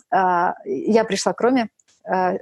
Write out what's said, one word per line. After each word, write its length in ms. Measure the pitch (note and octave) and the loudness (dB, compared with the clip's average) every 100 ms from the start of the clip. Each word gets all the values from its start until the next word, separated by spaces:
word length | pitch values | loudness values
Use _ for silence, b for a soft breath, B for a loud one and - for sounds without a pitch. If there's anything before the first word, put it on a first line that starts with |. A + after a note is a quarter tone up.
| - | -2
а, 420 | F#3+ F#3 F3 F3+ - - | 0 2 2 0 -4 -6
я 380 | C#3 - A3 A3 | -4 2 2 2
пришла 280 | G3 G3+ | -2 -2
к 80 | - | 0
Роме, 280 | A#3 C4 A3 _ _ _ - | 0 2 -2 _ _ _ -4
а, 240 | F#3 F3+ G3 | 0 0 -2